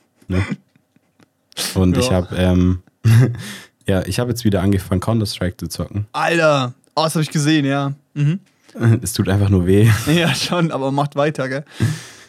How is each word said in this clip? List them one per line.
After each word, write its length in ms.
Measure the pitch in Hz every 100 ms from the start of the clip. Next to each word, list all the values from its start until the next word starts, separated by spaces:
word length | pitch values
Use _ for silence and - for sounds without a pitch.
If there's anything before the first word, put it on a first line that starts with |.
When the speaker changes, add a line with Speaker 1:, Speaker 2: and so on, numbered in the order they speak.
| _ _ -
Speaker 1:
Ne? 160 | 92 98 - _ _ _ _ _ _ _ _ _ - - 101
Und 200 | 92 85
Speaker 2:
Ja. 60 |
Speaker 1:
ich 100 | 82
hab, 200 | 92 87
ähm, 480 | - 92 90 90 90 - _
<laughs> 840 | 117 113 123 120 - - - _ -
ja, 180 | 95 87
ich 140 | 98
hab 80 | 123
jetzt 160 | 120
wieder 180 | 107 98
angefangen, 400 | 95 98 - 92
Counter-Strike 560 | - 113 104 - 104 -
zu 100 | 82
zocken. 400 | - 87 101 104
Speaker 2:
Alter! 600 | 143 160 170 156 143 127 - _ -
Oh, 80 |
das 120 | 156 165
hab 60 |
ich 80 | 151
gesehen, 340 | 160 147 156 139
ja. 280 | 139 139 143 _
Mhm. 260 | 143 147 190 _ _ _
Speaker 1:
<laughs> 260 | - 113 113
Es 120 | 90
tut 140 | - 92
einfach 200 | 98 98
nur 160 | 95 90
weh. 240 | 98 113 101 -
Speaker 2:
Ja, 260 | 165 160 127
schon, 360 | - 175 165
aber 200 | 135 135
macht 240 | 139 143 143
weiter, 340 | 147 147 131
gell? 160 | 135 - - 113 156 - -